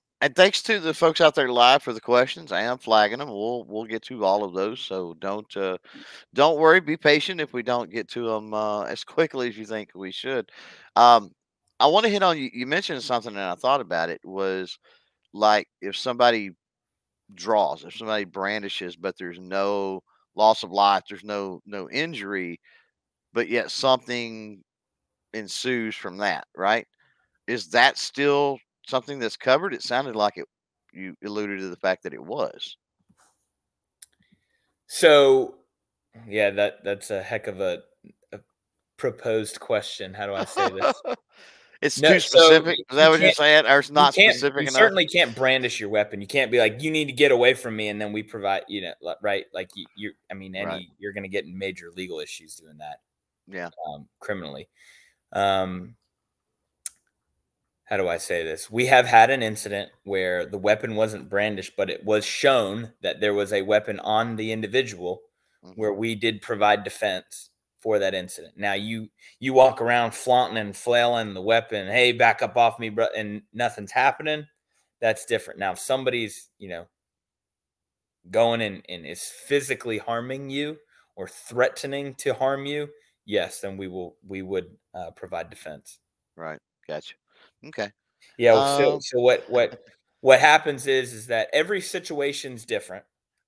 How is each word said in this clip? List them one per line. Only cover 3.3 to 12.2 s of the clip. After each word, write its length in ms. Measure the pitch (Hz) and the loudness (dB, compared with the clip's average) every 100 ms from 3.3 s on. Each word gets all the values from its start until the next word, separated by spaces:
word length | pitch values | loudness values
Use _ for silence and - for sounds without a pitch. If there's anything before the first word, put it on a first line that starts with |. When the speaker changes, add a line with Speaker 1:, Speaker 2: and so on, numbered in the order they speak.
| 101 110 123 - | -8 -6 -8 -8
Speaker 1:
we'll 200 | 107 113 | -10 -8
get 180 | 110 | -10
to 200 | - 123 98 | -10 -2 0
all 180 | 101 | 0
of 100 | 101 | -2
those, 280 | 92 101 110 | -4 -6 -6
so 340 | - 95 85 80 | -10 -10 -10 -10
don't, 360 | 98 104 107 98 | -10 -10 -10 -8
uh, 200 | 95 92 _ - - - _ | -6 -8 _ -20 -20 -20 _
don't 260 | - 151 151 | 2 2 6
worry. 200 | 160 180 | 6 6
Be 160 | 151 156 | 2 0
patient 440 | 151 147 - 175 | 4 4 2 -6
if 120 | 147 | -6
we 100 | 123 | -6
don't 260 | 117 123 92 | -4 -4 -4
get 180 | 110 - | -8 -8
to 240 | 120 117 110 | -6 -4 -4
'em, 180 | 107 | -4
uh, 300 | 107 107 104 | -4 -4 -4
as 200 | 73 87 | -6 -10
quickly 460 | - - 160 135 120 | -6 -2 -2 -2 -6
as 80 | 107 | -8
you 80 | 107 | -10
think 260 | 107 104 92 | -10 -12 -14
we 160 | 95 | -14
should. 400 | - 131 131 101 - - - - - | -10 -6 -6 -8 -14 -20 -20 -2 6
Um, 360 | 120 117 98 _ _ _ _ - | 8 8 4 _ _ _ _ 2
I 80 | 139 | 4
wanna 220 | 190 226 | 4 2
hit 140 | 202 | 2